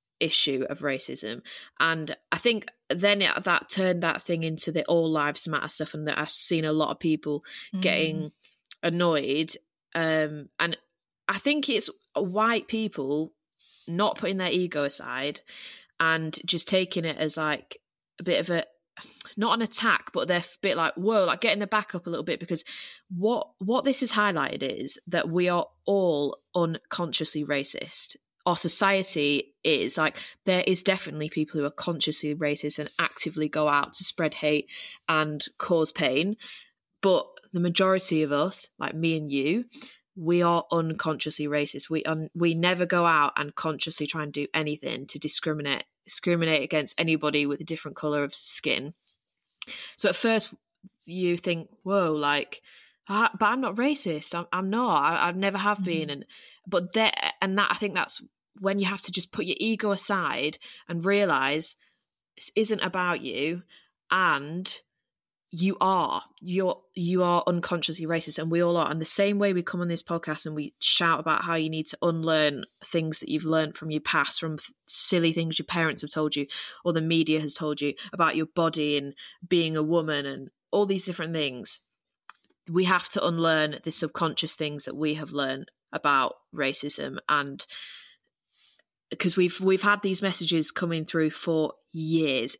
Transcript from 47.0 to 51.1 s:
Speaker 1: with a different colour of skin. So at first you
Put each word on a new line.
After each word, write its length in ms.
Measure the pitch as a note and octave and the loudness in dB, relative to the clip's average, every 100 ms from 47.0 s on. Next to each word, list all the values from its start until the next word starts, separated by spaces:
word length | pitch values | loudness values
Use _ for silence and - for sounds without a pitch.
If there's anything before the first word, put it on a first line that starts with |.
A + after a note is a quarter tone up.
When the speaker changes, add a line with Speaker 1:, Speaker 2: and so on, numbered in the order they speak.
| E3 D#3 D3+ D3 C#3+ | 2 2 2 2 0
Speaker 1:
with 160 | C#3+ | -2
a 40 | D#3 | -6
different 300 | D#3+ D3+ - | -8 -8 -6
colour 280 | D3+ D3 | -2 0
of 100 | C#3+ | -2
skin. 600 | - - - D3+ - C#3+ - _ _ _ _ _ _ - - - - | -4 -6 -4 -2 -2 -4 -12 _ _ _ _ _ _ -16 -14 -16 -2
So 120 | - | 0
at 60 | F3 | 2
first 340 | A3+ A3+ - - _ _ - _ | 2 2 0 -8 _ _ -20 _
you 320 | - | -10